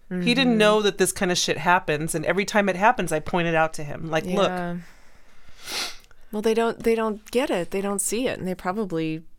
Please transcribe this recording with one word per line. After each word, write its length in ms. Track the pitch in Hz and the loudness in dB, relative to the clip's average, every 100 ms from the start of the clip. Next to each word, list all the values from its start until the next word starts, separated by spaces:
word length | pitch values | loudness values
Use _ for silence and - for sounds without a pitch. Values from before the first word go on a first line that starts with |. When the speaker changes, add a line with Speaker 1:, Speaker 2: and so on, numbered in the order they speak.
| - | -8
Speaker 1:
He 240 | 180 185 | -2 2
didn't 180 | 240 254 | 4 4
Speaker 2:
Mm-hmm. 60 | 220 | 6
Speaker 1:
know 240 | 208 214 | 6 4
that 140 | 208 - | 2 2
this 160 | 185 | 0
kind 180 | - 185 | 2 0
of 60 | 175 | 2
shit 220 | - 156 | 0 0
happens, 560 | 175 180 - 147 160 | 2 2 2 -2 -2
and 100 | 165 | -2
every 220 | 156 180 196 | 0 0 2
time 240 | 214 202 | 2 2
it 60 | 180 | 4
happens, 360 | 220 - 170 | 4 4 0
I 80 | 156 | -2
point 260 | - 180 170 | 0 0 2
it 60 | |
out 200 | 160 160 | 2 2
to 100 | - | -2
him. 240 | 147 - 160 | -8 -8 -4
Like, 140 | 160 | -2
"Look." 240 | 180 196 180 | 0 0 0
Speaker 2:
Yeah. 280 | 180 175 175 - - - - - - - - - - - - - - - | 0 -4 -6 -10 -20 -20 -20 -18 -16 -14 -14 -10 -8 -8 -10 -16 -20 -8
Well, 80 | 214 | -2
they 120 | 226 | 0
don't, 280 | 226 226 - | 2 0 0
they 120 | 226 | 0
don't 360 | 226 220 208 - | 2 0 -4 -4
get 200 | 247 302 | -2 0
it. 220 | 196 - | -2 -2
They 100 | 196 | -4
don't 180 | 202 202 | -2 -4
see 260 | - 214 247 | -2 -2 -2
it, 120 | - | -4
and 100 | 185 | -6
they 60 | |
probably 680 | 180 185 208 190 165 160 160 - | -4 -4 -4 -4 -4 -4 -6 -10